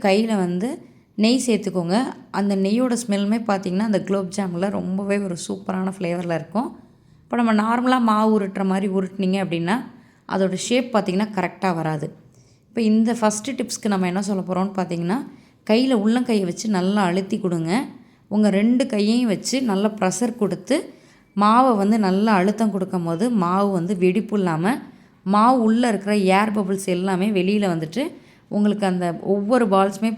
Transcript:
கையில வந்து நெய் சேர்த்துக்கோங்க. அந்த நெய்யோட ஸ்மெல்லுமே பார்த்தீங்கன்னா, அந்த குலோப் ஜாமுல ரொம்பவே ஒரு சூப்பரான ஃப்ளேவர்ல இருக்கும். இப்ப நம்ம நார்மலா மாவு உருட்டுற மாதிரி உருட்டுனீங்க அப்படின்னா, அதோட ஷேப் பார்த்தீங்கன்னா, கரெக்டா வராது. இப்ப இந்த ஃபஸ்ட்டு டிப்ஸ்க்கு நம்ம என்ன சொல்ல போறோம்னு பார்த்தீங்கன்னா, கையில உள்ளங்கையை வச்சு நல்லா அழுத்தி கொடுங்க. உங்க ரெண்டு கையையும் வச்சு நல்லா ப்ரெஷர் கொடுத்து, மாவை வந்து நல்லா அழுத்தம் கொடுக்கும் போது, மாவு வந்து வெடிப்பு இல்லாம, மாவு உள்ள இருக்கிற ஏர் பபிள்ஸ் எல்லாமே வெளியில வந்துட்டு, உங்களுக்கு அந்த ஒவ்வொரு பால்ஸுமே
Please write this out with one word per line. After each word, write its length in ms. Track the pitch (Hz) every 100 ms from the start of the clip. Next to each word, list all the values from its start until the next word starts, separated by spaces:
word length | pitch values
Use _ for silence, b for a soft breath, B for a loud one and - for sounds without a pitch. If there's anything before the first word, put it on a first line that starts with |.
| 208
கையில 300 | 196 226 214
வந்து 320 | 180 180 226 330 B B B -
நெய் 280 | 220 262 254
சேர்த்துக்கோங்க. 500 | 214 202 180 170 202 262 - -
அந்த 240 | 180 202 196
நெய்யோட 420 | 196 220 254 233
ஸ்மெல்லுமே 360 | 220 202 202 226 214
பார்த்தீங்கன்னா, 400 | 196 190 185 226
அந்த 100 | 196 196
குலோப் 240 | 196 190 -
ஜாமுல 320 | 190 170 196
ரொம்பவே 480 | 196 180 190 202 202
ஒரு 200 | 196 170 -
சூப்பரான 460 | 190 196 185 185 190
ஃப்ளேவர்ல 380 | 175 175 170 165
இருக்கும். 300 | 151 202 320 - b b b b
இப்ப 140 | _ 240
நம்ம 120 | 233 214
நார்மலா 360 | 220 233 247 254
மாவு 400 | 233 214 220 214
உருட்டுற 260 | 196 196 196
மாதிரி 240 | 190 196
உருட்டுனீங்க 460 | 190 190 - 190 196
அப்படின்னா, 340 | 175 165 170 233 - B B B -
அதோட 240 | 190 190
ஷேப் 360 | 185 - 247 254 214
பார்த்தீங்கன்னா, 340 | 190 185 214 190
கரெக்டா 380 | 180 - 190 165
வராது. 520 | 160 156 151 - - b b b _
இப்ப 120 | -
இந்த 320 | 220 220 226
ஃபஸ்ட்டு 420 | 233 214 214 269 247
டிப்ஸ்க்கு 320 | 240 - -
நம்ம 140 | 196 180
என்ன 140 | 180
சொல்ல 200 | 196 190 170
போறோம்னு 260 | 180 190 196
பார்த்தீங்கன்னா, 380 | 175 170 170 233 - B B B -
கையில 240 | 220 262 247
உள்ளங்கையை 400 | 208 233 247 220 185
வச்சு 200 | 175 220
நல்லா 340 | 196 185 202
அழுத்தி 360 | 185 180 190 220
கொடுங்க. 440 | 185 170 160 208 - B B B -
உங்க 220 | 208 208
ரெண்டு 360 | 196 220 254 277
கையையும் 440 | 208 208 233 247
வச்சு 280 | 180 - 254
நல்லா 280 | 254 190 208 214
ப்ரெஷர் 380 | 185 180 240 240
கொடுத்து, 360 | 202 175 - 294 - B B B B -
மாவை 340 | 208 233 262 220
வந்து 240 | 196 226
நல்லா 340 | 196 185 220
அழுத்தம் 380 | 202 185 214 220
கொடுக்கும் 320 | 190 190 185
போது, 260 | 165 165 240
மாவு 420 | 226 175 185 202
வந்து 260 | 190 170 196
வெடிப்பு 400 | 180 185 - 214
இல்லாம, 380 | 185 160 180 285 B B B B
மாவு 380 | 185 202 226 262
உள்ள 260 | 220 226 240
இருக்கிற 300 | 202 202 208
ஏர் 340 | 185 185 214 208
பபிள்ஸ் 280 | 190 196 190
எல்லாமே 440 | 175 190 185 202
வெளியில 360 | 202 180 208 202
வந்துட்டு, 300 | 165 156 226 311 B B B -
உங்களுக்கு 380 | 208 208 208 196
அந்த 340 | 180 175 165
ஒவ்வொரு 460 | - 202 202 247 226
பால்ஸுமே 440 | 196 196 196 226